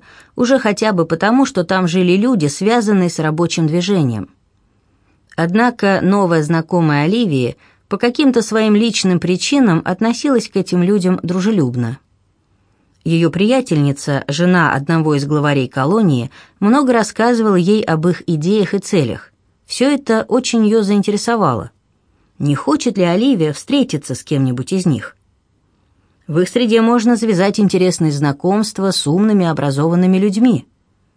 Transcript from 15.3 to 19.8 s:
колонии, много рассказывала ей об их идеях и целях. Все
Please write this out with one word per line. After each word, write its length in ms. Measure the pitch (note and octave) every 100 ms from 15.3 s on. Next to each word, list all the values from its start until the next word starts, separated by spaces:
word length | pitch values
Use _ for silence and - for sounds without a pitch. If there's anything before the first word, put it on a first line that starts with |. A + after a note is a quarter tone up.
| D3+ D3 C#3 B2
колонии, 640 | C3+ C#3 G#3+ G3 B2+ A#2+ - - -
много 320 | G3+ C4+ C4
рассказывала 600 | A#3 G#3 - A#3 A#3 G#3+ F#3
ей 280 | F3 G#3+
об 240 | - D#3+ F3
их 160 | D#3+ -
идеях 460 | D#3 E3 G#3+ F3+
и 60 | G3
целях. 540 | - F#3+ B2 - - _ _ _ -
Все 180 | -